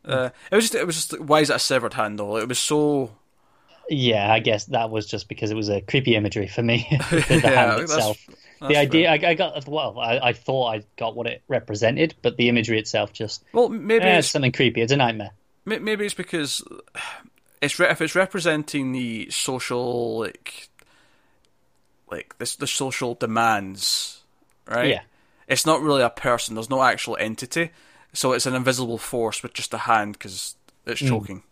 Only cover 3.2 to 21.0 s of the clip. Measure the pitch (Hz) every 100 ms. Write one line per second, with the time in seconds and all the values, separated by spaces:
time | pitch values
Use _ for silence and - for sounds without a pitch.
3.2 | _ _ _ _ _ _ - 143 127 107
4.2 | 101 113 117 107 - 127 113 110 104 110
5.2 | - 110 104 110 104 98 98 139 131 110
6.2 | 101 107 95 - 117 120 - 139 - 165
7.2 | - 160 139 131 120 110 165 156 107 107
8.2 | - - - _ 147 147 143 160 170 151
9.2 | 170 165 170 147 135 151 127 110 117 127
10.2 | 127 117 - 131 120 110 107 - 113 113
11.2 | 117 123 - 123 117 104 113 127 160 -
12.2 | 120 117 120 120 113 110 107 110 104 -
13.2 | 110 - _ 220 247 220 202 226 185 175
14.2 | - 151 127 - 127 117 117 143 123 110
15.2 | 98 - _ _ 190 220 208 208 208 -
16.2 | - 170 143 - - - - - - -
17.2 | - _ _ _ 147 - 175 160 160 175
18.2 | 185 202 165 151 147 147 131 127 120 113
19.2 | - - - 127 - 123 123 120 117 113
20.2 | 107 - - - - _ _ _